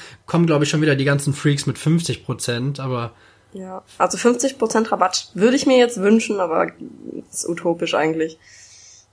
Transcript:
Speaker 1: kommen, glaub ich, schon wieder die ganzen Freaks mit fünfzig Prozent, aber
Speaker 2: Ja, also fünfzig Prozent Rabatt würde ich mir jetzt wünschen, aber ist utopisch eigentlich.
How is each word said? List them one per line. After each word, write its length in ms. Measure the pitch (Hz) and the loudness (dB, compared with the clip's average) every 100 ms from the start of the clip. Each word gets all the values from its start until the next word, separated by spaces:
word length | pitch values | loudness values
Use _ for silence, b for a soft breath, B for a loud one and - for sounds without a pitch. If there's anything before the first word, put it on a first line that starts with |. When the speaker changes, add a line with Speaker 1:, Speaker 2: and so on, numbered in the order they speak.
| B B - | B B -2
Speaker 1:
kommen, 200 | 170 170 | 2 2
glaub 160 | 147 | 2
ich, 60 | 147 | 2
schon 120 | 156 | 2
wieder 140 | 156 | 2
die 100 | 135 | 2
ganzen 300 | 139 143 143 | 2 0 0
Freaks 320 | 139 151 139 - | 0 0 0 -2
mit 100 | - | -2
fünfzig 480 | 151 165 165 120 | 0 0 0 -6
Prozent, 540 | - 120 - 117 135 139 | -8 -6 -4 -4 -4 -6
aber 360 | 135 123 117 b b b _ | -6 -6 -6 b b b _
Speaker 2:
Ja, 300 | 190 185 185 - - | -16 -14 -16 -14 -2
also 180 | 175 175 | -2 2
fünfzig 420 | 233 240 269 262 | 2 2 0 -2
Prozent 340 | 226 220 220 | -2 0 0
Rabatt 380 | 202 185 - - | 0 0 0 -8
würde 220 | - 220 285 | 0 2 4
ich 100 | 285 | 4
mir 100 | 254 | 6
jetzt 180 | 240 220 | 4 2
wünschen, 380 | 196 220 - 208 | 4 4 2 -2
aber 300 | 175 160 170 - - - 52 - - | 0 0 -2 -6 -18 -16 -14 -14 -12
ist 160 | - - | -8 -6
utopisch 460 | 170 175 170 170 | -4 -2 -2 -2
eigentlich. 440 | - 156 160 160 160 B B B B B B B | 0 0 -2 -6 -8 B B B B B B B